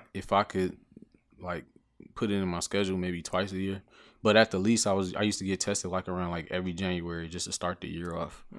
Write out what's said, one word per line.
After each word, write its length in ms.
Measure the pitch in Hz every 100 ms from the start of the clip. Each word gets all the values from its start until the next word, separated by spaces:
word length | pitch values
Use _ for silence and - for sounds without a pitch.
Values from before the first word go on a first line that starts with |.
| -
If 180 | 98 -
I 100 | 98
could, 320 | 104 95 92 - _ - - _ _ -
like, 240 | 90 87 - - _ - -
put 160 | - 117
it 40 | 98
in 120 | 92
my 120 | 87
schedule, 360 | - 98 95 92
maybe 240 | 90 87
twice 320 | - 90 98
a 60 | 95
year. 240 | 95 98 - - - _
But 140 | 110 104
at 140 | 110
the 60 | 95
least, 280 | 101 117 104
I 60 |
was, 220 | 98 92
I 80 | 87
used 160 | 104 98
to 40 |
get 160 | 95 92
tested, 300 | - 101 90
like, 180 | 92 92
around, 220 | 90 87
like, 180 | 87 80
every 220 | 90 92
January 560 | 85 95 90 85 82 82
just 180 | 85 -
to 60 |
start 280 | - 87 90
the 80 | 82
year 260 | 82 87
off. 300 | 82 78 - -